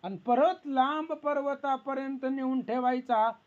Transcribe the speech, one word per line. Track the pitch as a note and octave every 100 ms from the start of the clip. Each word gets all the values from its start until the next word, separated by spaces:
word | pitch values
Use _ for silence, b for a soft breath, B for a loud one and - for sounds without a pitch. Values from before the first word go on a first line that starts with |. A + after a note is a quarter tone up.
आणि | F3+ F#3+
परत | A#3+ B3 D#4+ F4+ D4
लांब | C4 C4+ D#4 D#4+
पर्वतापर्यंत | D4+ D4 C#4+ C#4 C#4 C#4 C4 C4+ C4+ C4+ C4+ C4
नेऊन | C4+ C4 C4
ठेवायचा | - B3+ B3 B3+ B3+ A3+ A3 A3